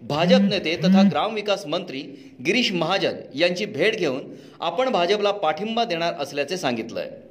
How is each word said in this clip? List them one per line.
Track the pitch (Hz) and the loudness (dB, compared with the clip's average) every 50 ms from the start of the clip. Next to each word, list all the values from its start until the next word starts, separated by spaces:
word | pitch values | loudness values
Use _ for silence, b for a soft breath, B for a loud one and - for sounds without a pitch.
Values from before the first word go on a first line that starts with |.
| 117 | -8
भाजप | 110 143 151 170 180 - 202 | -4 0 2 4 6 6 6
नेते | 202 196 208 180 - 156 165 | 6 4 2 0 0 -2 -2
तथा | 170 151 185 190 196 196 202 139 | 2 4 6 6 8 6 6 4
ग्रामविकास | 143 170 214 226 214 208 208 196 180 - | 2 0 -2 -2 -4 -2 -2 -2 -2 -2
मंत्री | 147 156 185 190 185 135 135 156 - B B B B B B 123 | -4 -6 -6 -6 -6 -10 -10 -10 -12 B B B B B B -2
गिरीश | - 214 254 226 202 190 | 0 2 2 2 0 0
महाजन | 170 160 160 190 196 - 127 104 - - - - | 0 0 0 0 0 0 0 -2 -4 -10 -12 -2
यांची | 135 170 180 180 196 214 | 0 0 0 0 -2 -6
भेट | 170 123 131 175 220 226 | -6 -2 0 0 0 0
घेऊन | 220 180 143 127 139 - - B B B B B B | 0 -2 -2 -2 -4 -8 -12 B B B B B B
आपण | - 170 175 - 262 262 | -6 -4 -2 0 0 0
भाजपला | 208 180 175 175 208 208 208 202 | 2 0 2 2 2 2 2 0
पाठिंबा | 196 - - 156 156 165 202 226 226 233 233 | 0 0 0 -2 -2 -2 -4 -4 -2 -2 -2
देणार | - 170 165 170 170 - - | -2 -2 -2 -2 -4 -2 -4
असल्याचे | 143 - 135 143 143 139 185 | -8 -6 -4 -4 -4 -4 -4
सांगितलंय. | 175 160 135 120 113 107 - 98 90 76 - - - - - | -4 -2 -2 -2 -2 -6 -8 -8 -8 -8 -8 -12 -16 -20 -20